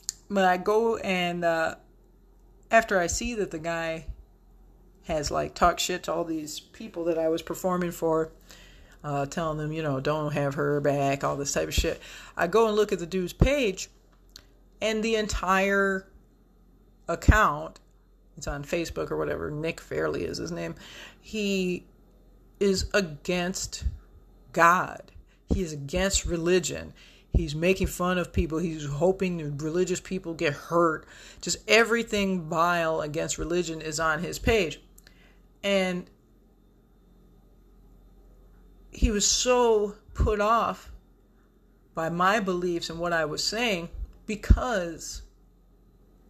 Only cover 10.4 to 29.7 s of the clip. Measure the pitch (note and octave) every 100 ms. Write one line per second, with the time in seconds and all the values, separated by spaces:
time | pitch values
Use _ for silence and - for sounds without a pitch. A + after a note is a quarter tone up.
10.4 | C#3+ C3+ C#3+ D3 D3 C#3+ C#3 C#3 C#3+ C#3+
11.4 | C#3 E3 D#3 D3 E3 - - - - -
12.4 | F3 G#3+ A3+ G#3 G#3 F#3 E3+ F#3 F3 -
13.4 | C4 C#4+ A3 F#3 - - _ _ _ -
14.4 | - _ _ _ G#3 A3 A3+ A3 G#3 -
15.4 | F3+ F#3+ G3 G3 G3 F#3+ - - _ _
16.4 | _ _ _ - _ _ - E3+ - G#3+
17.4 | F#3 D3 D#3+ - _ _ _ _ _ -
18.4 | D#3 C#3+ C#3+ F3 D#3+ D#3+ D3+ D#3 D3+ D#3
19.4 | E3 D3+ D#3+ E3 - D3+ D#3+ D3 - -
20.4 | E3 E3+ E3 E3+ - - - - - A3
21.4 | G3+ F#3+ F3+ F3+ - _ - - - -
22.4 | - - G3+ F#3 - G#3 F3 C#3+ - F3+
23.4 | F3 F#3+ - - - - - - - -
24.4 | - E3+ E3+ F3+ C#3 - - - - _
25.4 | - - E3+ D3 C#3 F3+ G3 - - E3+
26.4 | E3 F#3 F3 C#3 D#2+ - - - _ F#3
27.4 | D#3+ D3+ F3 F#3+ F3+ - F3+ F3+ E3+ -
28.4 | D#3+ D#3+ F3 D#3 C#3+ C#3+ F3+ F#3+ F#3 E3+
29.4 | D3 C#3+ D#3